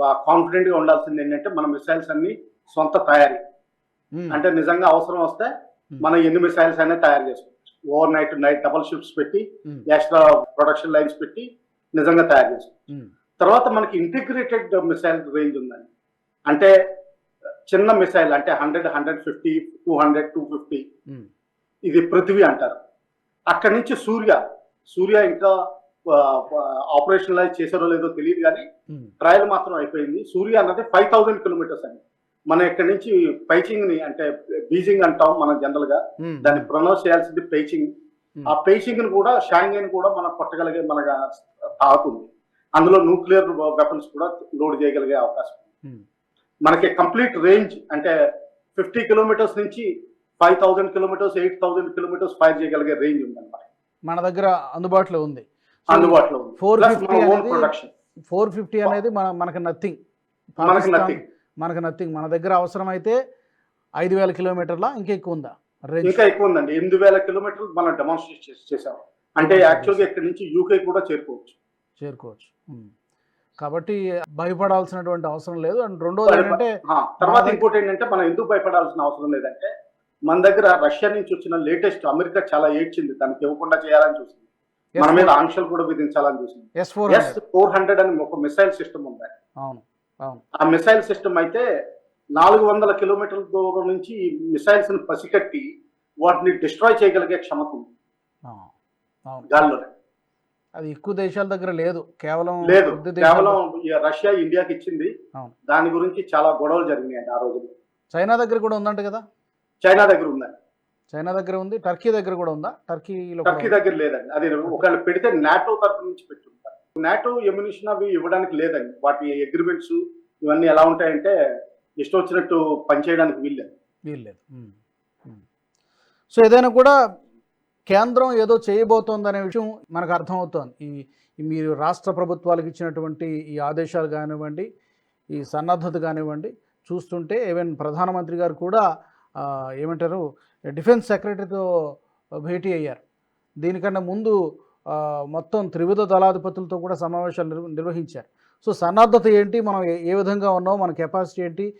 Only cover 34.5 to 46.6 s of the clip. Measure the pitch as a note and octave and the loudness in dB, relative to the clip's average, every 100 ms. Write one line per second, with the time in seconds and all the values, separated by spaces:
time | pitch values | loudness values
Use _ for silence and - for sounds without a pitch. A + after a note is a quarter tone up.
34.5 | A#2 - F3 F#3 G3 E3 - D#3 D#3+ D3 | -10 -2 0 2 4 4 4 4 4 0
35.5 | C#3+ C#3 D3 C3+ D3 - - E3 C#3+ C#3+ | 0 -2 -2 0 -2 -2 -10 -10 -2 2
36.5 | C#3+ - D#3 F3+ F#3 F3 E3+ - E3+ - | 2 0 0 2 2 2 2 2 -6 -4
37.5 | D3+ D3+ D#3 D3 - _ _ _ D3 C#3+ | -4 -2 -4 -6 -8 _ _ _ -8 -2
38.5 | D3+ F#3+ G#3+ B3 A3+ G#3+ G3 A#3 B3 - | 0 4 2 2 -2 0 2 4 2 2
39.5 | F3 G3 G3+ F#3+ F#3 G3 F3 F3 E3+ - | 2 2 -2 -4 0 0 0 -4 -6 -8
40.5 | E3+ D#3+ E3 D3+ D3 C#3+ C3+ C3+ - _ | -6 -4 -4 -4 -2 -2 -4 -6 -12 _
41.5 | _ - - C#3+ D4 - - - _ _ | _ -10 2 4 4 2 -8 -14 _ _
42.5 | _ _ D#3 F3 F#3+ E3 F3+ F3 F#3+ F3+ | _ _ 4 6 6 6 2 4 4 4
43.5 | D3+ D3+ D3+ - D3+ - C#3+ - - - | 0 0 0 0 -2 -8 -6 -6 -8 -10
44.5 | C#3+ D3+ C#3 C#3+ C#3+ C3+ C3+ A#2 - - | -4 -2 0 0 0 -2 0 -2 -4 -10
45.5 | - _ _ C#3 A2+ _ _ _ _ _ | -14 _ _ -20 -20 _ _ _ _ _
46.5 | - | -2